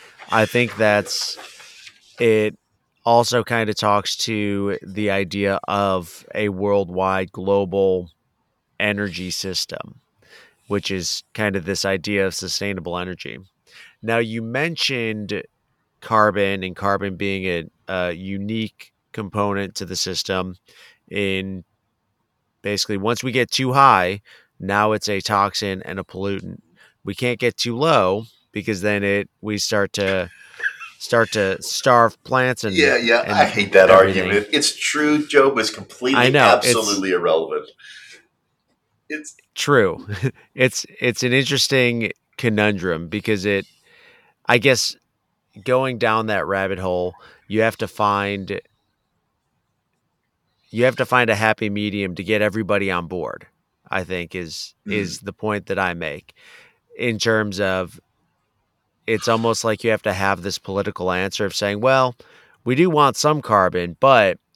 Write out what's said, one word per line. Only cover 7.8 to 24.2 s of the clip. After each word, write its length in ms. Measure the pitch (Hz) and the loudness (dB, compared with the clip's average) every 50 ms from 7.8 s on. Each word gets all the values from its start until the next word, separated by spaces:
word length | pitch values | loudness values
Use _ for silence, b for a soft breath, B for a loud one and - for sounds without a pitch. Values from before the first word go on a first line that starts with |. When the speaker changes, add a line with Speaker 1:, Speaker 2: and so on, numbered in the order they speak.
| 98 95 92 92 87 87 _ _ _ _ _ _ _ _ _ _ _ _ _ - | 2 2 2 0 -2 -8 _ _ _ _ _ _ _ _ _ _ _ _ _ -4
Speaker 1:
energy 520 | 101 104 104 101 104 98 82 87 92 90 | -2 -2 -2 -2 -4 -6 -6 -8 -8 -8
system, 680 | 82 - - 95 90 - - - - - - - - - _ _ _ b b b b b b b b b _ | -8 -8 -8 -6 -6 -6 -6 -8 -8 -12 -12 -14 -18 -20 _ _ _ b b b b b b b b b _
which 240 | - 101 101 - - | -4 -4 -4 -2 -4
is 320 | 98 92 85 - - - - _ - | -4 -4 -4 -6 -6 -8 -10 _ -6
kind 220 | - 107 104 95 | -4 -2 -2 -2
of 100 | 98 80 | -2 -4
this 200 | 90 98 - - | -4 -4 -4 -2
idea 420 | 98 98 95 - 104 104 101 95 | -2 -2 -2 -2 -2 -2 0 0
of 80 | 95 - | -2 -4
sustainable 640 | - 95 90 - - 101 101 98 90 80 87 87 90 | -6 -8 -8 -6 -6 -4 -6 -6 -6 -6 -6 -6 -6
energy. 400 | 90 92 90 - - - 57 - 95 _ _ _ B B B B B B B B - | -6 -6 -8 -10 -12 -14 -14 -16 -18 _ _ _ B B B B B B B B -6
Now, 160 | 110 113 117 | -2 0 0
you 240 | 120 110 110 113 113 | 0 -2 -4 -6 -6
mentioned 1000 | 113 120 131 151 170 165 - - - 139 123 117 113 107 107 104 92 104 90 - - _ _ _ _ _ _ _ _ _ _ | -6 -4 -4 -4 -4 -4 -4 -4 -4 -2 -2 -4 -4 -4 -6 -6 -6 -6 -6 -8 -10 _ _ _ _ _ _ _ _ _ _
carbon 600 | - - 113 110 107 107 90 104 101 98 98 95 92 | -6 0 2 4 4 4 4 2 0 0 0 -2 -6
and 120 | 92 87 | -8 -8
carbon 400 | - 98 98 98 95 98 98 92 | -4 -2 -2 0 0 -2 -6 -6
being 300 | 80 101 98 98 95 92 | -4 -4 -4 -2 -2 -2
a, 460 | 95 87 85 80 - - _ _ - | -2 -4 -4 -4 -8 -14 _ _ -6
a 200 | 95 92 90 90 | -4 -4 -2 -4
unique 840 | 85 85 95 95 98 98 98 104 110 110 110 107 - - - - _ _ _ _ - | -4 -6 -8 -8 -8 -8 -6 -6 -4 -4 -6 -6 -10 -14 -20 -20 _ _ _ _ -12
component 600 | - 107 92 - 104 104 104 98 98 98 92 - | -10 -10 -6 -4 -2 -2 0 -2 -2 -4 -6 -8
to 100 | - 98 | -10 -10
the 100 | 85 92 | -8 -6
system. 600 | - - 98 90 - - - 95 92 92 92 90 - b b b b b b b b _ - | -6 -6 -6 -6 -6 -4 -4 -2 -4 -4 -6 -8 -14 b b b b b b b b _ -10
In 540 | 85 101 101 98 95 95 95 95 95 92 85 _ _ _ _ _ _ _ _ _ _ _ _ _ _ _ _ _ _ _ | -6 -4 -4 -2 -2 -4 -6 -6 -10 -12 -14 _ _ _ _ _ _ _ _ _ _ _ _ _ _ _ _ _ _ _
basically, 360 | - 101 104 95 - - 107 | -6 -6 -4 -4 -4 -4 -4
once 260 | 98 95 110 120 - - | -4 -2 -2 -2 -4 -4
we 80 | 131 | -2
get 180 | 117 127 120 - | 0 0 0 0
too 240 | - - 135 127 127 | -2 -2 -2 0 4
high, 480 | 139 139 135 113 95 90 90 98 101 | 6 6 6 6 6 4 0 -2 -6